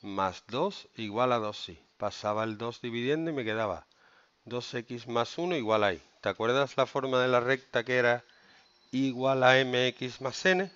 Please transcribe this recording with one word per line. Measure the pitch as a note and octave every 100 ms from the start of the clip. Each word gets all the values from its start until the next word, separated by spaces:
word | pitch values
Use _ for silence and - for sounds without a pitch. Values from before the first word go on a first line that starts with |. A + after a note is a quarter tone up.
más | G#2 G2 F#2+ F2+ -
dos | A#2+ F#3+ - - -
igual | G#2+ G#2 B2+
a | A#2+
dos | G#2+ G#2 -
y. | E2 _ _
Pasaba | G#2 - G#2+ G#2+
el | A2 G#2+
dos | A#2 A#2+
dividiendo | A#2+ A#2 B2 D#3 E3
y |
me | C#3+
quedaba | A2 G#2+ A2 E2+ - _ _ _ _ _
dos | - A#2+ -
x | B2+ A2+ A#2+ A#2
más | A#2+ A#2 -
uno | F3 D#3+
igual | A2 A2
a | G#2
y. | E2+ - _
¿Te | G#2
acuerdas | F#2 A2 C3 C#3 -
la | B2+
forma | C#3 C3 B2+
de | B2+
la | B2
recta | A#2+ C3 - B2
que | A#2 B2+
era | A#2+ A#2+ - _ _ - _ _ _
igual | B2+ C3+ B2 C3 C3+
a | B2+ C3
M | B2+ B2 B2+
X | - B2+ A#2
más | C3 - F#3
N? | F#3 F#3+